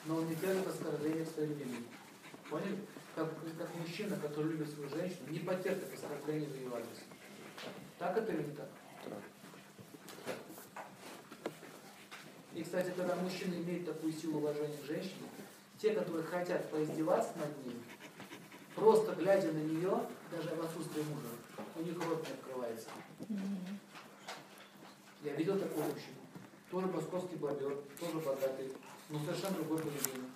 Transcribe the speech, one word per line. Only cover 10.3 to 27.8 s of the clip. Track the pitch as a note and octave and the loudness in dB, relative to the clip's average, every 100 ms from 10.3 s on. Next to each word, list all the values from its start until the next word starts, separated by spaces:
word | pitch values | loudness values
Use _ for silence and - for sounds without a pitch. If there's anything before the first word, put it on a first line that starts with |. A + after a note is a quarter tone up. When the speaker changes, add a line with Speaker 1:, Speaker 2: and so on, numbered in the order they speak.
| - - - - - - - - - - - - - - - - - - - - - - | -6 -8 -14 -12 -12 -12 -12 -14 -14 -14 -6 -6 -6 -14 -14 -16 -16 -14 -14 -14 -16 -10
Speaker 1:
И, | E3+ | -6
кстати, | D#3+ F3+ F3+ F3+ | 0 2 2 2
когда | F3+ F3 | 2 2
мужчина | F#3 - F#3 | 2 2 0
имеет | E3 E3+ E3+ D#3+ | 0 0 0 -2
такую | D3 D#3 | 0 0
силу | D#3 E3 D3+ | 0 0 2
уважения | D3 D3 D3 - | 2 2 0 -2
к | |
женщине, | - E3+ F#3+ - B3 - - - - - | -2 -2 -2 -6 -10 -10 -12 -14 -18 2
те, | A3 | 4
которые | G#3 F3 E3 | 4 2 0
хотят | D#3+ F3+ F3 D#3 - | 0 0 4 2 4
поиздеваться | D#3 D3+ - D#3+ - - E3+ | 2 2 4 6 6 6 0
над | D3+ C#3+ | -2 -2
ним, | B2+ A#2 - - - - - - - - - | -6 -6 -8 -14 -14 -12 -12 -12 -12 -16 -10
просто | - G#3 G#3+ - | 10 12 12 8
глядя | - F#3 F#3+ E3 | 4 8 8 8
на | D#3 | 4
неё, | D#3 D#3+ F3+ A#3+ - - - | 2 4 4 4 2 -6 -6
даже | E3 D#3+ D#3+ | -4 0 0
в | |
отсутствие | D#3+ E3 D#3 D3+ | 0 -2 -2 0
мужа, | D3+ C#3+ A#2+ A#2+ - - G#3 E3+ | 0 -2 -4 -8 -10 -10 -8 -2
у | |
них | E3+ F3 | -2 0
рот | E3 D#3 D#3 | 2 0 0
не | |
открывается. | - - B2+ A#2+ A2 - - - - - | -6 -6 -2 -2 -4 -8 -10 -12 -10 -4
Speaker 3:
Мгм. | G3+ G3 F#3+ F3+ G3+ - - - - - - - - - - - - - - | -2 0 -2 -4 -8 -10 -16 -16 -14 -10 -10 -12 -16 -18 -16 -16 -18 -20 -8
Speaker 1:
Я | C#3+ | -4
видел | D3 E3 G3 | 2 4 4
такого | - D#3 | 2 2
мужчину. | D3+ - - - - - - - - | 0 0 -6 -12 -12 -14 -14 -18 -2
Тоже | F3+ F#3 | 2 2
московский | D#3+ - F3+ - D#3 | 2 2 0 0 0
бобёр, | D3 C#3+ C#3 C#3 | 0 2 0 0